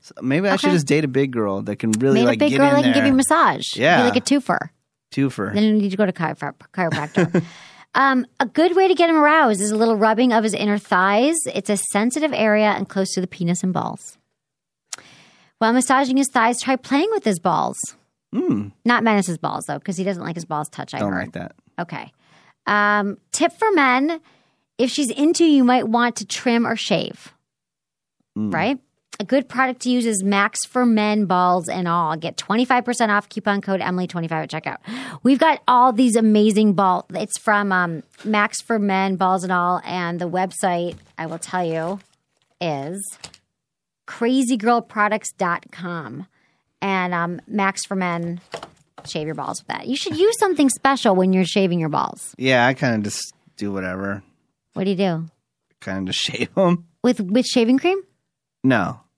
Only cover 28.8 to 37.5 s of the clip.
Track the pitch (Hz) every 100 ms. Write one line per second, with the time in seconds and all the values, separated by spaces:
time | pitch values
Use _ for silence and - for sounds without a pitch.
28.8 | _ _ _ - 202 269 - 240 262 254
29.8 | 254 247 233 202 196 202 208 - - 254
30.8 | 247 220 208 214 196 180 180 180 170 185
31.8 | 175 175 160 156 160 - - 214 254 247
32.8 | 247 240 226 208 - - 208 202 196 190
33.8 | - 180 180 175 165 160 156 160 - -
34.8 | - 247 262 160 247 269 320 285 - 247
35.8 | 254 214 254 220 220 214 214 208 214 190
36.8 | 196 180 - 175 202 - -